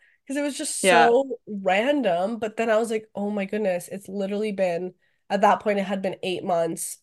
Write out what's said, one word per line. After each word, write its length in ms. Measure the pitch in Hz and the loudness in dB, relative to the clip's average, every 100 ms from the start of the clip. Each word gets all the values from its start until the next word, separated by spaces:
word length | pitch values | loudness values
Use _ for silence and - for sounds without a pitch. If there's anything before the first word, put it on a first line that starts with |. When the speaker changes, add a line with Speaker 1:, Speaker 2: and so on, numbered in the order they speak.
| _ _ - | _ _ -8
Speaker 1:
'Cause 100 | 277 | -4
it 60 | |
was 160 | 285 269 | -2 -4
just 240 | 294 - | -6 0
Speaker 2:
Yeah. 280 | 190 170 233 | 4 6 6
Speaker 1:
so 280 | 240 277 - - | 4 2 -6 -10
random. 920 | 208 190 190 247 294 220 170 190 226 | -4 0 2 2 2 2 0 0 -4
But 180 | 220 - | -6 -2
then 120 | 233 | 2
I 60 | 214 | 2
was 120 | 226 | 2
like, 180 | 220 220 | -4 -6
"Oh 160 | - 202 | -8 -4
my 160 | 208 196 | -4 -4
goodness." 420 | 214 202 175 - | -2 -2 -2 -6
It's 200 | 196 190 | -14 -10
literally 440 | 196 196 208 214 | -6 -4 -2 -4
been, 420 | 196 185 170 180 - _ _ - | 0 0 0 -6 -10 _ _ -4
at 100 | 202 | 4
that 180 | 208 185 | 4 4
point, 180 | 220 202 | 2 0
it 60 | |
had 180 | 190 196 | 0 -2
been 140 | 190 - | -4 -4
eight 220 | 190 180 | -6 -4
months 540 | 196 170 165 180 - - | -2 0 0 -4 -8 -12